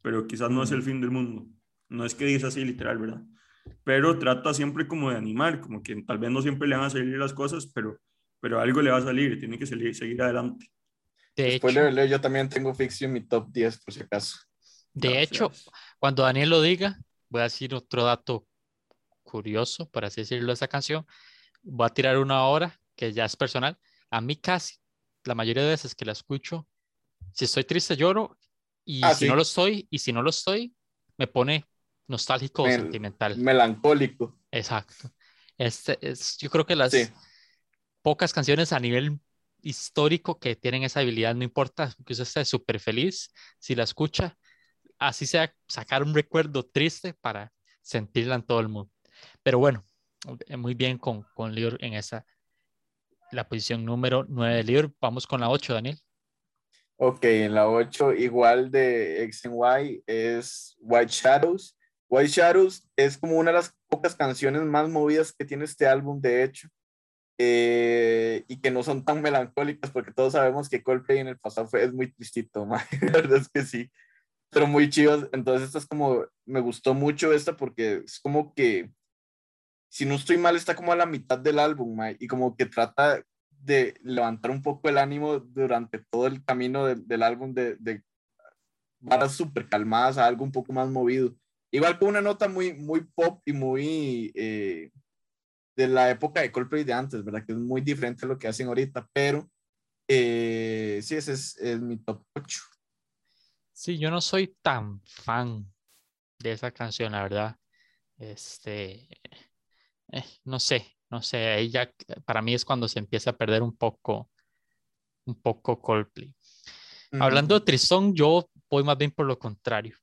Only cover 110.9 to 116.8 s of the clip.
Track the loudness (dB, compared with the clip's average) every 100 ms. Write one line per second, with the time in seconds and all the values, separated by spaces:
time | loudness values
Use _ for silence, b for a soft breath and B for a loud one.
110.9 | _ _ -10 -6 -4 0 0 0 -2 -4
111.9 | _ -18 -14 -6 -4 -2 -2 -2 -2 -2
112.9 | -6 -6 -4 -4 -2 0 0 0 -2 -4
113.9 | -4 -6 -6 -8 _ _ _ _ _ _
114.9 | _ _ _ -14 -4 -4 -2 -4 -4 0
115.9 | 0 -2 -12 -20 _ B B B B